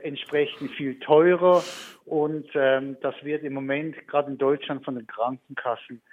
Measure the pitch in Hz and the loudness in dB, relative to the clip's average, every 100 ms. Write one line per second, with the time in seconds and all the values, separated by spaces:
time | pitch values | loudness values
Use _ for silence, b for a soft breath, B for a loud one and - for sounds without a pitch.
0 | 160 139 - 147 143 - 139 - 139 131 | -6 -10 -2 0 0 -4 -12 -8 -8 -6
1 | - 156 175 175 180 180 170 B B B | 6 8 8 6 6 4 2 B B B
2 | - 156 151 156 147 147 135 135 139 131 | -6 -2 -2 -4 -4 0 2 2 0 -6
3 | 139 - 143 151 151 139 135 139 160 - | -6 -6 -6 -6 -6 -6 -4 -4 -4 -10
4 | - 147 139 131 135 147 - 139 139 127 | -4 -2 -2 0 0 0 -2 -8 -8 -10
5 | 110 - 120 131 - 139 127 113 - 120 | -10 -4 -4 -4 -10 -8 -6 -6 -8 -20
6 | b | b